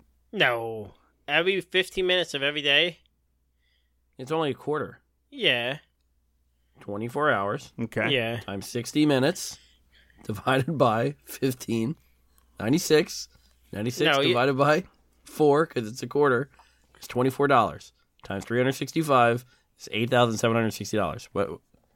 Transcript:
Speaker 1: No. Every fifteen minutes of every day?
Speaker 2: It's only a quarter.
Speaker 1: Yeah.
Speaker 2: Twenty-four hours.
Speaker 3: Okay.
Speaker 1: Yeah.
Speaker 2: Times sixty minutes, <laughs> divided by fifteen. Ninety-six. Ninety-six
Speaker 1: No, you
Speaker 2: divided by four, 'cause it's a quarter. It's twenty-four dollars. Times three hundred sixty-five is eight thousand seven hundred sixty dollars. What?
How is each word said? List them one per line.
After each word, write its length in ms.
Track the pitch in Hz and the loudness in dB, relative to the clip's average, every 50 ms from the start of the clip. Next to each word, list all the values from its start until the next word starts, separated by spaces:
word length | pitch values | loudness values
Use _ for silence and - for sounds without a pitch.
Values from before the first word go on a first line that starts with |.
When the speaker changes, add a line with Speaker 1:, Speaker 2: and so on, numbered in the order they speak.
| _ _ _ _ _ _ | _ _ _ _ _ _
Speaker 1:
No. 640 | - 202 156 131 120 117 113 113 113 110 101 95 - _ _ _ _ _ _ - | -2 0 2 2 2 0 -4 -6 -8 -10 -12 -14 -16 _ _ _ _ _ _ -2
Every 320 | 147 160 170 185 196 185 | 0 0 2 2 0 -2
fifteen 460 | 175 - - 185 185 - - 196 185 | -2 -2 -2 -2 -2 -2 -4 -4 -2
minutes 280 | 180 180 180 170 - - | 0 0 0 -2 -2 -4
of 80 | 139 | -4
every 200 | 135 143 147 151 | -2 -2 -2 -2
day? 360 | 143 143 139 147 165 180 160 - _ _ _ _ _ _ _ _ _ _ _ _ _ _ _ _ _ _ _ _ _ _ _ - | 0 2 4 4 4 2 -2 -8 _ _ _ _ _ _ _ _ _ _ _ _ _ _ _ _ _ _ _ _ _ _ _ -14
Speaker 2:
It's 140 | 131 131 | -8 -4
only 180 | 156 160 160 143 | -2 -2 -2 -2
a 40 | 127 | -4
quarter. 460 | - - 139 151 151 117 - - - _ _ _ _ _ _ | -6 -4 -4 -4 -4 -4 -8 -12 -18 _ _ _ _ _ _
Speaker 1:
Yeah. 480 | 285 285 220 156 127 120 117 123 139 156 _ _ _ _ _ _ _ _ _ _ _ _ _ _ _ _ _ _ _ - | -8 -2 0 0 0 0 -2 -4 -6 -8 _ _ _ _ _ _ _ _ _ _ _ _ _ _ _ _ _ _ _ -18
Speaker 2:
Twenty-four 500 | - - 101 101 113 120 - 139 147 151 | -14 -10 -8 -8 -8 -6 -4 -2 0 2
hours. 420 | 123 101 98 101 110 143 - - _ - | 2 2 0 -2 -4 -6 -8 -12 _ -8
Speaker 3:
Okay. 300 | 117 110 - 113 107 113 | -8 -6 -4 -2 -2 0
Speaker 1:
Yeah. 300 | 139 123 113 113 117 117 | 0 0 -2 -2 -4 -6
Speaker 2:
Times 260 | - - 98 98 95 | -8 -8 -10 -10 -8
sixty 400 | - - 123 117 - - 151 151 | -8 -8 -8 -6 -4 0 2 4
minutes, 520 | 151 143 127 127 151 190 - - - - - _ _ _ _ _ _ | 4 4 4 4 2 0 -2 -6 -12 -14 -16 _ _ _ _ _ _
<laughs> 320 | _ _ _ _ _ - - | _ _ _ _ _ -16 -10
divided 520 | - 107 101 - 127 135 131 123 135 165 | -10 -8 -6 -2 0 0 0 0 0 0
by 380 | 127 143 117 107 113 123 139 147 - _ | 2 2 2 2 2 -2 -2 -6 -8 _
fifteen. 720 | - - - - 135 127 - - - 117 113 113 123 165 _ _ _ _ _ _ _ _ _ _ _ _ - | -18 -8 -4 -2 -4 -4 -4 -6 -4 -4 -2 -2 -4 -6 _ _ _ _ _ _ _ _ _ _ _ _ -6
Ninety-six. 680 | 98 113 139 180 - - 156 151 175 - - - - - _ _ _ _ _ _ _ _ | -2 0 0 0 2 4 4 4 4 2 -4 -12 -14 -16 _ _ _ _ _ _ _ _
Ninety-six 320 | - 98 107 120 123 - 151 156 143 | -8 -6 -6 -4 -2 0 2 2 4
Speaker 1:
No, 40 | 139 | 4
you 60 | 143 160 | 4 2
Speaker 2:
divided 260 | 180 120 127 139 135 127 | 2 2 2 2 2 2
by 260 | 139 147 156 165 185 - _ _ _ _ _ _ - | 2 2 2 2 0 -6 _ _ _ _ _ _ -20
four, 420 | - - - 156 147 139 147 165 | -8 -2 2 4 4 4 4 2
'cause 200 | - - 127 113 | 0 -2 -6 -6
it's 160 | 104 120 - | -6 -8 -10
a 40 | - 123 | -10 -4
quarter. 420 | - 143 147 139 127 117 143 - _ _ - _ _ _ _ _ _ | 0 2 4 4 4 2 0 -4 _ _ -20 _ _ _ _ _ _
It's 100 | - - | -20 -14
twenty-four 400 | - - 123 123 135 127 - 143 139 | -6 -2 0 0 0 0 2 2 4
dollars. 440 | 139 123 107 87 71 - - - _ _ _ _ _ _ - | 4 4 4 2 -2 -8 -16 -20 _ _ _ _ _ _ -12
Times 200 | - 98 98 - | -8 -8 -8 -6
three 140 | - 117 123 | -2 0 0
hundred 140 | 123 135 | 2 0
sixty-five 720 | 131 - 147 131 - 160 160 147 139 127 120 117 117 120 123 _ _ _ _ _ _ _ | 0 -2 -6 -6 -4 -2 0 2 4 6 6 4 4 0 -4 _ _ _ _ _ _ _
is 100 | - - | -14 -8
eight 180 | - 107 117 117 | -4 -2 0 2
thousand 280 | 131 123 123 117 113 104 | 4 4 4 4 2 2
seven 180 | - 117 113 | 2 2 2
hundred 160 | 113 113 110 | 2 0 0
sixty 240 | - - 104 - - | -2 -4 -6 -4 -2
dollars. 320 | 104 95 80 71 - - - | -2 -2 -2 -4 -8 -12 -8
What? 280 | - 95 101 - 85 - _ _ _ _ _ _ _ | -4 -4 -4 -4 -6 -12 _ _ _ _ _ _ _